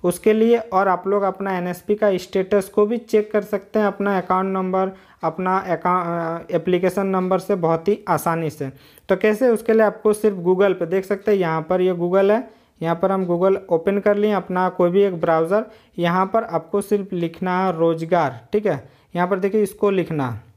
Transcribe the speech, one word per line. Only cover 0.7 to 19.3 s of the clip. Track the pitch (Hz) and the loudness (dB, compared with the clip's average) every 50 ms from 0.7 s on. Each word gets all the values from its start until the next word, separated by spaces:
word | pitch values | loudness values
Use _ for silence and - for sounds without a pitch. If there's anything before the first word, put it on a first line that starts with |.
| 190 185 196 196 | 0 0 2 2
आप | 180 175 180 | 2 0 0
लोग | 190 202 202 196 | -2 0 0 0
अपना | 190 185 - 196 196 190 180 | -2 -2 -4 -4 -4 -4 -4
एनएसपी | 175 180 175 175 - - 208 | -4 -4 -6 -8 -2 -4 -2
का | 208 220 208 190 180 | 2 2 2 2 0
स्टेटस | - - - 190 185 190 208 202 190 196 | -4 -4 -2 -2 -2 2 0 0 0 0
को | - - 208 | 0 0 0
भी | 208 240 233 | 0 0 -6
चेक | 240 - - 214 208 214 | -4 0 0 0 0 2
कर | - 208 | -2 -4
सकते | 202 - - 196 - - - 220 | -2 -2 -6 -8 -8 -4 -2 0
हैं, | 214 | 0
अपना | 202 196 - 202 202 202 185 | 0 -2 -2 -2 -2 0 -2
अकाउंट | 175 - 185 185 190 190 | 0 0 0 0 0 -2
नंबर, | 190 190 185 185 185 190 190 190 190 - - _ - _ | -2 -2 -2 -2 0 0 -2 -2 -4 -12 -20 _ -18 _
अपना | - 160 156 - 185 185 185 190 | -6 -6 -4 -2 -2 -2 -2 -2
अका-, | 190 175 170 160 - 180 180 185 175 170 170 170 170 165 165 170 165 - 190 | -2 -2 -4 -2 0 0 0 0 0 -2 -4 -4 -4 -6 -6 -8 -8 -4 -4
एप्लीकेशन | 165 160 190 180 175 185 185 180 208 196 196 | -2 0 0 0 2 0 0 0 0 -2 0
नंबर | 190 190 185 185 190 185 | 0 -2 0 0 0 -2
से | - - 208 | 0 -2 -2
बहुत | 190 170 165 165 165 165 202 | 0 2 0 0 0 0 -2
ही | 208 - - - | -2 -2 0 -2
आसानी | 175 147 - 175 165 165 165 151 | -2 0 0 -2 -2 -2 -4 -6
से। | 151 - 143 135 131 - - - _ - _ - | -6 -6 -10 -10 -10 -14 -20 -20 _ -20 _ -2
तो | 190 | -2
कैसे, | 185 - 214 214 208 262 247 | 2 2 0 2 2 2 2
उसके | 233 214 226 - | 2 0 0 0
लिए | 226 220 220 | 2 4 4
आपको | 208 202 - - 214 208 | 2 0 0 0 0 0
सिर्फ | 208 - 214 202 185 | 2 0 0 0 0
Google | 170 175 185 185 208 196 185 | 0 0 2 4 4 2 2
पे | 185 175 | 0 -2
देख | 165 180 196 185 | -2 -2 -4 -2
सकते | 190 202 196 196 220 | -2 -6 -4 0 0
हैं, | 208 196 | 0 2
यहाँ | 180 165 160 160 160 165 | 2 0 -2 -4 -2 -2
पर | 185 180 | 0 0
ये | 180 185 185 | 2 0 0
Google | 170 170 175 180 196 196 196 | 0 -2 0 2 2 4 4
है, | 208 233 262 - - _ _ _ _ _ | 2 0 0 -6 -18 _ _ _ _ _
यहाँ | 156 165 170 | -4 -4 -2
पर | 170 190 185 | 0 0 0
हम | 196 190 190 | 0 0 0
Google | 170 175 170 185 196 196 196 - - | 0 0 2 2 2 2 0 0 -2
ओपन | 175 160 165 202 196 202 | -2 0 0 0 -2 2
कर | 190 208 208 | 2 2 2
लिए | 208 208 214 208 | 2 2 0 0
अपना | 190 - - 180 180 185 180 | 0 -2 -2 -2 0 0 -2
कोई | 180 - 180 175 | 0 0 0 2
भी | 175 196 | 4 2
एक | 202 202 180 165 | 2 2 0 -2
ब्राउज़र। | 165 170 165 160 165 165 190 214 226 - - - _ _ _ - | 0 2 2 2 2 2 0 -2 -2 -4 -14 -20 _ _ _ -2
यहाँ | 170 170 170 185 190 | -2 0 2 2 0
पर | 190 190 226 226 | 2 0 -2 -2
आपको | - 165 165 160 - - 202 | 0 -4 -6 -4 -2 -4 -4
सिर्फ | 196 - 214 202 196 190 196 | -2 0 -2 -2 -2 -4 -4
लिखना | 175 170 165 170 - 185 185 180 180 | -4 -4 -4 -6 -6 -4 -2 0 0
है | 190 190 175 160 | 0 0 0 2
रोजगार, | 165 165 165 160 165 160 180 175 156 135 123 117 - _ | 0 0 0 -2 -2 0 2 2 2 0 -4 -8 -14 _
ठीक | - 208 208 | -4 -2 0
है। | 208 156 131 - - _ _ _ _ _ | 0 -2 -2 -6 -16 _ _ _ _ _
यहाँ | 170 175 | -2 0
पर | 180 | 0